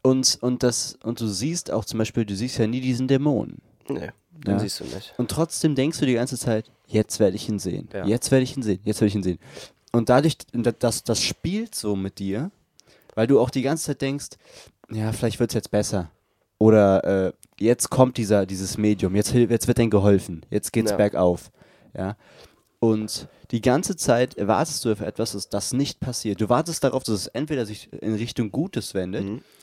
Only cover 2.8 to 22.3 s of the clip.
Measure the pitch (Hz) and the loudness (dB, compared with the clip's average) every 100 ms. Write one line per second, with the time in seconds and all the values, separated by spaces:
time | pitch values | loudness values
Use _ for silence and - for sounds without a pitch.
2.8 | 127 123 131 135 147 127 - 50 - _ | -2 0 2 2 2 0 -4 -10 -20 _
3.8 | - 139 - - _ 165 143 101 104 - | -10 -8 -10 -16 _ -10 -2 -2 -2 -6
4.8 | 62 78 - - 120 - 165 - 156 131 | -10 -12 -10 -6 -4 -2 -2 0 0 2
5.8 | 143 - 135 117 123 127 - 110 - _ | 0 0 0 2 0 -4 -2 -2 -2 _
6.8 | - 107 107 - 101 98 - 104 95 95 | -2 0 0 4 2 2 -4 -4 -4 -6
7.8 | - 98 98 117 - 135 127 - 110 92 | -8 -4 0 0 2 2 2 -2 -2 -2
8.8 | - 104 110 101 90 85 - - - _ | -2 2 2 2 -2 -4 -8 -20 -20 _
9.8 | _ 117 113 123 151 - - 120 117 117 | _ 0 4 4 4 0 -6 -4 -2 0
10.8 | 120 - - 113 - - - 202 226 - | -2 -2 -2 -2 -2 -4 -4 -4 -6 -6
11.8 | 107 101 190 - - 101 175 - _ _ | -4 -2 -4 -6 -6 -4 -6 -10 _ _
12.8 | _ _ _ - 117 135 127 135 131 156 | _ _ _ -2 4 4 4 0 -2 -2
13.8 | - 143 139 139 - - _ - - _ | -4 -4 -4 -4 -8 -18 _ -20 -20 _
14.8 | - 110 110 110 117 - 117 113 - 104 | -10 -4 -4 -2 -2 0 -2 -2 -2 -2
15.8 | 104 101 82 _ _ _ _ - 110 110 | 0 -2 -6 _ _ _ _ 4 8 8
16.8 | 101 95 - 98 92 - _ - 107 120 | 8 6 2 0 0 -6 _ -2 2 2
17.8 | - - 127 123 101 104 95 95 95 - | 2 4 2 2 2 2 2 -4 -6 0
18.8 | 107 101 92 98 - 123 113 117 - 120 | 2 2 2 0 2 4 4 2 0 2
19.8 | 117 101 104 98 - 82 - 104 - 110 | 4 4 6 4 2 -12 -6 -6 -2 0
20.8 | 110 101 104 - 90 87 - _ _ _ | 0 2 2 4 2 2 -4 _ _ _
21.8 | _ - 92 104 _ | _ -8 -8 -8 _